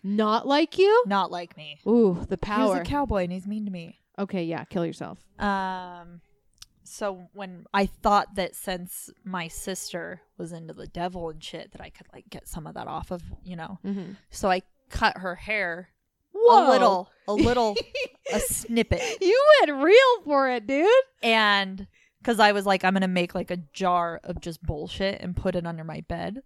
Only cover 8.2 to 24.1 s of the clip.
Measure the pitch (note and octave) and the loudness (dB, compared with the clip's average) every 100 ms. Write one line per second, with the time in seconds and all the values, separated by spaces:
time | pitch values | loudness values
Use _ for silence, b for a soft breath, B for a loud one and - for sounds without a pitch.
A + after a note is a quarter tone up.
8.2 | - G3+ F3+ - - F#3 F3+ - - - | 2 -6 -6 -6 -8 -8 -10 -16 -18 -18
9.2 | G3 F3+ E3 - - F#3 - F3 E3 F3 | -12 -10 -10 -10 -10 -10 -8 -10 -10 -14
10.2 | _ - E3 E3+ E3 D#3+ - - F3+ F3+ | _ -14 -14 -12 -16 -16 -14 -8 -8 -6
11.2 | E3 D#3 - E3 - - E3+ - - - | -10 -12 -14 -16 -16 -20 -20 -20 -20 -20
12.2 | - - - - - - - D#3 - F3+ | -20 -20 -14 -14 -12 -12 -10 -10 -10 -12
13.2 | E3 - - F3 D#3+ F#3 F#3+ G3+ F3+ G3 | -12 -16 -14 -14 -12 -12 -8 -8 -10 -16
14.2 | _ - G3 F#3 _ _ _ - A3 - | _ -6 -2 -2 _ _ _ -2 -2 -2
15.2 | F#3 F3 - G#3+ F3+ E3+ F#3 _ _ _ | -10 -10 -6 -4 -4 -8 -14 _ _ _
16.2 | _ G4 A#4 A4+ D4+ C4 A#3+ F#3 F#3+ _ | _ 4 8 8 8 6 6 2 -4 _
17.2 | - G#3+ A#3 B3 A3+ G3+ - C5+ B4+ _ | -4 2 2 4 2 0 -6 -8 -10 _
18.2 | C#5 G#3+ - - - A#3 A3 - A#4+ A4 | -4 -4 -2 -6 -2 -2 0 -2 -2 0
19.2 | E4+ A#4+ D5 D5 D#4+ C#4 D4 A4+ C5+ A#4 | 2 6 8 8 6 2 8 8 8 2
20.2 | D4+ C#4 C4+ B3 G#3 C#4 F4+ C5 C5 _ | 2 2 2 -2 -2 2 6 4 2 _
21.2 | A#3 A3+ G#3+ G3+ F#3+ F#3+ G3 _ _ _ | 0 4 4 2 0 -8 -14 _ _ _
22.2 | - A3 G#3+ G3+ G3 F#3+ F#3 F#3+ F#3+ F3+ | -4 4 4 4 2 2 2 2 0 0
23.2 | F3 F#3 E3 F3+ D3+ - F#3+ F3 E3+ | -2 -6 -6 -10 -10 -4 0 0 -2